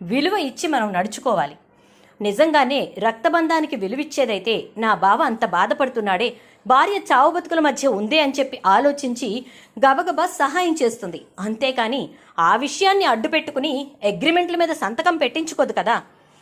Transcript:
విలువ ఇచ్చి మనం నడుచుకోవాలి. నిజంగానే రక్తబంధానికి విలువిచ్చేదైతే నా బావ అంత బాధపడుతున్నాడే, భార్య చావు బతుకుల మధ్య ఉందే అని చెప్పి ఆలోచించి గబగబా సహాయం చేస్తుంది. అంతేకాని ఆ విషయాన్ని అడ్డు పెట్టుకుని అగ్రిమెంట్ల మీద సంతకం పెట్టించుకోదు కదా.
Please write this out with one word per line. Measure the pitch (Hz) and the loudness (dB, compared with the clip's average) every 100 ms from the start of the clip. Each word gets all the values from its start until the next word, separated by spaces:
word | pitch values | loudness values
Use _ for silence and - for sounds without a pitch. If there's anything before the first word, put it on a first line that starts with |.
విలువ | 175 254 330 415 | -4 -2 0 -2
ఇచ్చి | 277 - 339 | -4 -4 -2
మనం | 262 214 | -2 0
నడుచుకోవాలి. | 180 208 - 262 185 143 156 _ _ _ _ _ - | -2 -4 -4 -2 0 -2 -8 _ _ _ _ _ -6
నిజంగానే | 156 202 320 302 254 277 175 - | -2 2 4 4 2 0 -4 -2
రక్తబంధానికి | 220 233 330 339 320 320 302 254 | -2 0 0 2 2 0 -2 -4
విలువిచ్చేదైతే | 190 262 302 - 247 196 208 196 - - | -6 -6 -4 -2 -2 -2 -2 -4 -4 -4
నా | 220 | 0
బావ | 190 190 233 | 2 4 4
అంత | 294 226 220 | 2 0 0
బాధపడుతున్నాడే, | 175 202 294 262 240 202 185 233 - - _ 196 | 0 0 0 -2 -2 0 0 -2 -6 -18 _ 2
భార్య | 262 359 403 | 4 4 0
చావు | - 262 302 | 2 4 4
బతుకుల | 339 339 330 | 2 -2 0
మధ్య | 302 247 269 | 2 2 0
ఉందే | 202 214 311 | 0 2 2
అని | 277 | 2
చెప్పి | 269 269 254 185 | 0 -4 -2 2
ఆలోచించి | 208 285 285 262 233 240 233 - - - 220 | 4 4 0 -4 -4 -4 -6 -10 -20 -20 2
గబగబా | 269 277 359 311 359 | 2 4 0 -2 -2
సహాయం | - 277 330 349 | 0 -2 0 0
చేస్తుంది. | 320 240 226 185 165 - - | 0 0 -2 -8 -12 -14 -10
అంతేకాని | 208 220 262 254 220 269 165 - - - | -8 -4 -2 -2 -2 -4 -6 -12 -10 0
ఆ | 165 220 | 2 2
విషయాన్ని | 285 - 381 392 | 0 0 2 4
అడ్డు | 330 226 302 | 2 0 0
పెట్టుకుని | 320 311 285 302 269 277 - | -2 -2 -4 -4 -4 -8 -6
అగ్రిమెంట్ల | 208 170 302 339 349 339 | -4 -2 0 2 0 0
మీద | 330 | -2
సంతకం | 311 202 233 349 320 | -2 -4 -2 0 0
పెట్టించుకోదు | 254 320 320 - 240 | -2 -2 -4 -2 -2
కదా. | 214 180 214 - _ _ _ | 0 0 -2 -4 _ _ _